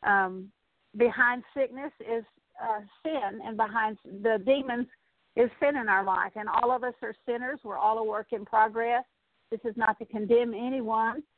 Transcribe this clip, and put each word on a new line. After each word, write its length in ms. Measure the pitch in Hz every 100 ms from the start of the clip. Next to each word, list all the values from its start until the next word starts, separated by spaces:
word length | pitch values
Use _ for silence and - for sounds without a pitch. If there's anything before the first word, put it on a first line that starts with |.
Um, 480 | - 202 185 185 190 _ _ _ _ 208
behind 480 | 233 240 240 247 240 -
sickness 360 | 269 254 285 _
is, 240 | - 233 214 _ _ -
uh, 200 | 226 214 208 _
sin, 360 | 311 311 208 208
and 120 | 220 220
behind 420 | 220 220 220 208
the 380 | - 196 214 220
demons 440 | 196 277 269 240 247 _ _ _ _ -
is 120 | 240 -
sin 160 | 285 294
in 120 | 220
our 140 | 190
life. 300 | 196 185 190
And 140 | 214 208
all 240 | 190 240
of 100 | 254
us 120 | 247 247
are 140 | 226 220
sinners. 360 | - 240 247 285
We're 160 | 220 185
all 200 | 214 220
a 60 |
work 280 | 220 208 220
in 120 | 226
progress. 600 | 208 220 220 220 233 240 254 _ _ _ _
This 100 | 220
is 120 | 240 214
not 200 | 220 214
to 60 | 220
condemn 480 | 220 208 233 240
anyone. 680 | 214 240 262 220 220 226 226 -